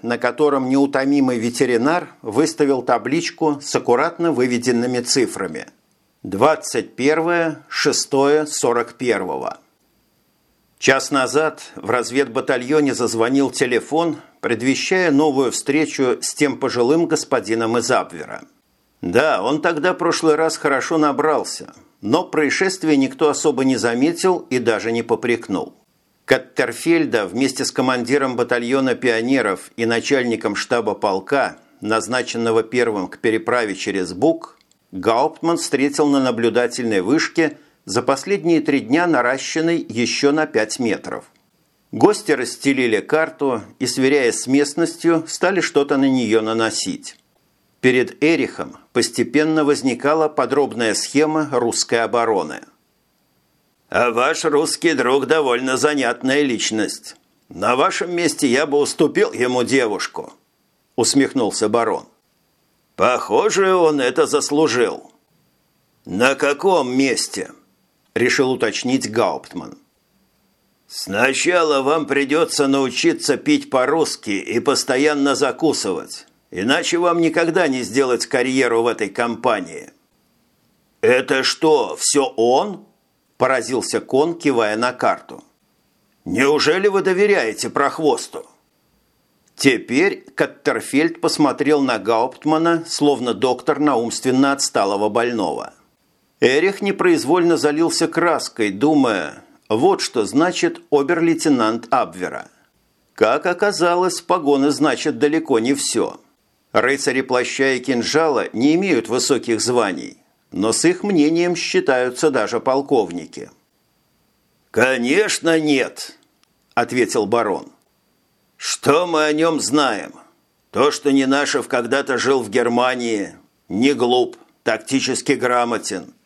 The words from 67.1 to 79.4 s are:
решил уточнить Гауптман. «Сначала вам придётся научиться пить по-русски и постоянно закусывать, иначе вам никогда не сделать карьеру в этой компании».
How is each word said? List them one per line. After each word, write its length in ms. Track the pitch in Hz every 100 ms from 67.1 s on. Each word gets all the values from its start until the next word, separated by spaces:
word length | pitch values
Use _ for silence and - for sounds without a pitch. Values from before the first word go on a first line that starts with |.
| 110 - 101 - - _ _ _ _ _ -
решил 320 | 120 - 131
уточнить 580 | 123 117 - 123 131 107
Гауптман. 680 | 107 101 71 - 85 73 - _ _ _ _ _ _ _ _ _ _ _
«Сначала 920 | - - 101 127 135 165 180 160 139
вам 260 | 135 156 143
придётся 600 | 135 139 151 160 - 139
научиться 720 | 135 135 123 170 - - 127
пить 320 | - 143 143
по-русски 600 | 131 127 160 147 - 110
и 300 | 98 - 117
постоянно 760 | 123 131 - 131 151 147 139
закусывать, 920 | 123 139 117 165 123 98 82 - - - _ _
иначе 480 | 87 107 156 160 170
вам 220 | 175 170
никогда 480 | 165 160 170 170 160
не 140 | 131
сделать 440 | 113 120 135 120 -
карьеру 560 | 131 127 131 123 113
в 40 | 117
этой 220 | 110 101
компании». 840 | 120 117 110